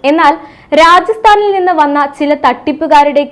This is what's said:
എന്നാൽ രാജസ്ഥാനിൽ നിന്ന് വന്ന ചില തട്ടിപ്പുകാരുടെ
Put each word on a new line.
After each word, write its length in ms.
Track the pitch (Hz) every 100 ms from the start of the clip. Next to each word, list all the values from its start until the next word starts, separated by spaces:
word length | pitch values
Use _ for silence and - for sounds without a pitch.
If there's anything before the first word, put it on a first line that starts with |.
എന്നാൽ 300 | 269 311 - 320 - - _
രാജസ്ഥാനിൽ 760 | 294 330 359 339 440 440 415 415
നിന്ന് 200 | 392 359
വന്ന 340 | 320 294 285 285 -
ചില 160 | 285
തട്ടിപ്പുകാരുടെ 920 | 294 269 - - 294 320 294 294 277 285